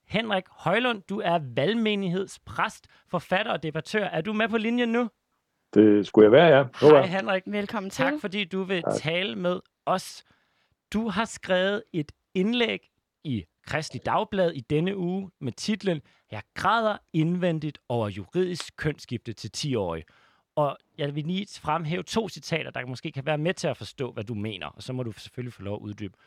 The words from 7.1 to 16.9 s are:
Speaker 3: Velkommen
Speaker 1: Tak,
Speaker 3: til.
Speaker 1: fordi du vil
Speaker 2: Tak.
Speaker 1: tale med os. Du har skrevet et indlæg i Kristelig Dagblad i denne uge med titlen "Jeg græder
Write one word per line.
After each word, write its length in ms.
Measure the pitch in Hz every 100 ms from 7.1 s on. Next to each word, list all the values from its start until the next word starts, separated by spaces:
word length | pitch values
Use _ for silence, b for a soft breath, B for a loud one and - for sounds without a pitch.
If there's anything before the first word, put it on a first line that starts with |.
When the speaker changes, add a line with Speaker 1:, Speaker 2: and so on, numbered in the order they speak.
| 190 196 101 190
Speaker 3:
Velkommen 440 | 208 202 226 190
Speaker 1:
Tak, 220 | - 165
Speaker 3:
til. 80 | 302
Speaker 1:
fordi 240 | 214 196
du 180 | 190 190
vil 200 | 185 190
Speaker 2:
Tak. 100 | - -
Speaker 1:
tale 340 | 147 170 196 226
med 240 | 180 180 - _ -
os. 380 | 185 - - - _ _ _ _ _ _
Du 160 | 208 226
har 160 | 185
skrevet 580 | 220 - - 185 190 202 -
et 200 | 175 147 - _
indlæg 560 | 185 190 240 226 196 - _ _ _ 156
i 180 | 117 85 _ -
Kristelig 400 | 151 160 123 -
Dagblad 460 | 139 214 202 175
i 80 | 165
denne 360 | 120 151 175 196
uge 340 | 175 185 190 _
med 120 | 139
titlen 480 | - - 208 196 165 - _ _
"Jeg 120 | 104 -
græder 420 | - - 226 220